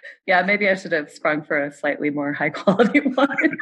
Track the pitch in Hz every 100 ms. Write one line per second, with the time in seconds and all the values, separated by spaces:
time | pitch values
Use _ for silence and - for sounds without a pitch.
0 | - - - 185 190 202 202 190 175 160
1 | 147 - 160 151 151 151 147 - 147 -
2 | 147 147 143 143 151 - - 190 226 285
3 | 277 - 277 - 302 -